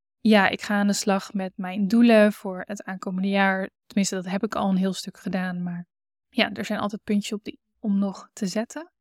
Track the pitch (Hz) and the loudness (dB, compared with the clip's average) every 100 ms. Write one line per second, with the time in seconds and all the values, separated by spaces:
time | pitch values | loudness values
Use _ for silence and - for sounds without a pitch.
0 | _ _ 214 214 190 - - 208 202 196 | _ _ 4 6 4 0 -2 0 0 0
1 | - 196 - 196 190 - 185 185 190 233 | 0 0 -2 -8 -8 -8 -8 -4 2 6
2 | 233 220 208 - 190 185 - 202 - 190 | 8 8 6 4 -6 -10 -10 -10 -10 -8
3 | 196 185 196 196 196 190 196 - _ - | -6 -4 0 2 2 0 -4 -10 _ -2
4 | 190 190 180 196 214 - 202 185 190 185 | 0 -2 -4 -4 -4 -2 0 0 0 -2
5 | 196 - 190 185 185 180 175 175 175 _ | -10 -10 -6 -4 -4 -6 -6 -8 -12 _
6 | _ _ _ - 208 208 208 208 202 208 | _ _ _ -2 -2 -2 -6 -4 -4 -8
7 | - 208 - 208 - - _ _ 226 196 | -2 -2 -2 -8 -8 -14 _ _ -2 0
8 | 196 185 - - 190 214 233 294 339 _ | -2 -4 -16 -8 -4 -4 -6 -10 -16 _